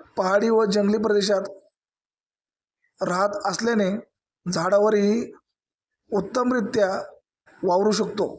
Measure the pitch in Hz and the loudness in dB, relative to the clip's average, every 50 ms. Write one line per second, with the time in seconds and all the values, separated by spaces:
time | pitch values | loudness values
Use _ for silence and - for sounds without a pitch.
0 | - - _ - 190 185 196 202 226 226 226 220 220 202 185 208 202 202 214 220 | -20 -10 _ -4 0 0 2 2 2 2 2 2 2 2 2 0 2 2 0 0
1 | 214 220 208 208 190 202 202 190 190 - - - - _ _ _ _ _ _ _ | 0 0 0 0 0 0 0 -2 -2 -6 -10 -18 -20 _ _ _ _ _ _ _
2 | _ _ _ _ _ _ _ _ _ _ _ _ _ _ _ _ _ _ _ _ | _ _ _ _ _ _ _ _ _ _ _ _ _ _ _ _ _ _ _ _
3 | 190 175 175 180 202 208 208 202 - 196 180 - 226 233 233 214 202 180 202 226 | -4 -2 0 0 0 0 -2 -4 -4 -4 -4 -2 -2 0 0 2 0 0 -2 -4
4 | - _ _ _ _ _ _ _ _ 175 180 170 165 185 202 202 208 220 214 208 | -8 _ _ _ _ _ _ _ _ -6 -4 -2 0 2 2 4 4 4 4 2
5 | 202 202 214 233 247 - - - _ _ _ _ _ _ _ _ _ _ _ _ | 2 2 2 0 -2 -6 -12 -18 _ _ _ _ _ _ _ _ _ _ _ _
6 | _ _ 226 202 185 196 - 254 247 247 254 247 202 - - 226 202 185 196 - | _ _ -4 -4 -4 -2 -4 -2 0 0 0 0 -2 -2 0 0 0 0 0 -4
7 | - - - - _ _ _ _ _ _ _ _ - 190 175 185 202 214 202 190 | -8 -12 -16 -20 _ _ _ _ _ _ _ _ 0 0 2 2 2 2 2 0
8 | 214 170 - 208 180 123 - | -2 -4 -4 -4 -4 -4 -6